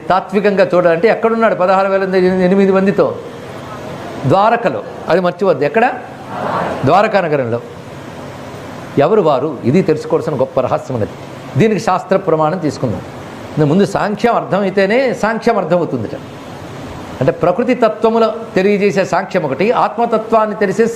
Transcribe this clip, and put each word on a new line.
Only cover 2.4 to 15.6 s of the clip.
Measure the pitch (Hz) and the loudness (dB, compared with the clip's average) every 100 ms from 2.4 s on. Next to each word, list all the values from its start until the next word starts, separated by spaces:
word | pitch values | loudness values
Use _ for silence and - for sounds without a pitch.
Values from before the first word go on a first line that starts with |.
| 180 | 2
ఎనిమిది | 196 196 190 | 4 4 4
మందితో? | 196 170 139 - - - - - - - - - - - 135 | 2 2 0 0 -10 -14 -14 -14 -14 -12 -12 -12 -12 -6 0
ద్వారకలో. | 175 214 226 180 113 - - - | 4 4 2 0 -4 -8 -12 0
అది | 165 175 | 2 2
మర్చిపోద్దు. | - 196 143 143 | 0 0 2 2
ఎక్కడ? | 226 247 370 - - - - - - - - 131 | 2 0 0 -10 -16 -12 -8 -4 -4 -4 -2 2
ద్వారకా | 175 214 196 175 | 4 4 2 0
నగరంలో. | 147 120 117 - - - - - - - - - - - - - - 147 | 0 -2 -4 -6 -16 -16 -16 -16 -14 -14 -14 -14 -14 -14 -14 -6 0 4
ఎవరు | 214 160 | 4 4
వారు? | 135 151 123 110 | 2 0 -4 0
ఇది | 165 175 | 0 2
తెలుసుకోవాల్సిన | 151 - 160 160 135 | 0 0 -2 0 -2
గొప్ప | 131 - 117 | 0 0 0
రహస్యం | 151 - 127 | -2 -4 -4
ఉన్నది. | 101 - - - - 131 | -4 -8 -16 -16 -6 2
దీనికి | 220 202 156 | 2 2 0
శాస్త్ర | 180 - 190 196 | -2 0 -2 0
ప్రమాణం | 160 156 185 156 | 2 2 0 -2
తీసుకుందాం. | 123 127 92 - - - - - - 151 | -2 -4 -4 -8 -14 -16 -16 -10 0 2
ముందు | 170 202 147 | 4 2 0
సాంఖ్యం | 180 208 240 202 | -2 0 2 0
అర్థమైతేనే | 135 180 196 190 190 233 269 196 | 0 0 0 2 2 2 0 0
సాంఖ్యం | 208 220 233 220 | -2 0 0 0